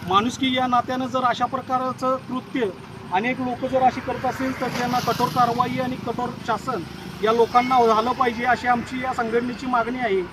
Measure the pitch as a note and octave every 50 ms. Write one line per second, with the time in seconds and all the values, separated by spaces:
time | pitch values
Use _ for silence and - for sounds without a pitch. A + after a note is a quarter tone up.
0 | - F3 F3+ G3+ G#3 B3+ B3 - C4+ C4 B3+ B3+ B3+ B3 B3 A#3+ A#3+ - B3+ B3+
1 | C4 B3+ A#3 C4 B3+ A#3+ A3+ - B3 A#3+ C4+ B3+ - - B3+ B3+ B3+ C4 B3+ -
2 | C4 B3+ C4 B3+ - - B3 B3+ - - - C4+ A#3 F#3+ E3+ - - - - -
3 | - - - F#3+ A3 B3 C4 B3+ B3+ B3+ A#3+ - C4 B3+ C4 B3+ B3+ B3+ B3 B3+
4 | - C4 A#3+ A#3+ A#3+ A#3 - - C4 C4 B3+ - B3+ A#3+ A3+ A#3+ A#3+ A#3+ B3 B3
5 | - A#3+ A3+ - A#3+ A#3+ - B3+ A#3+ A#3+ A#3 A#3+ B3 B3 B3 B3+ B3+ B3 B3+ A3+
6 | - A#3+ A3+ A#3+ B3 A#3+ A#3 - - - A3+ G3+ - C4 A#3+ F#3 D#3 - - -
7 | - - - - F#3 G#3+ A3+ A#3+ A#3 G#3+ - B3 B3 B3+ C4 B3 A#3 A3+ A3 G#3+
8 | A3+ B3 B3+ B3+ B3+ B3 A#3 A3+ A#3+ B3+ A#3+ A#3 A#3+ B3 B3 A#3+ - - B3+ B3+
9 | B3+ C4 B3 - A#3+ A3+ A3 A#3+ A#3+ B3 A#3+ G3+ C#4 B3+ B3 A#3 A3+ A3+ B3+ B3+
10 | B3 G#3+ G3 F#3+ F3 F3+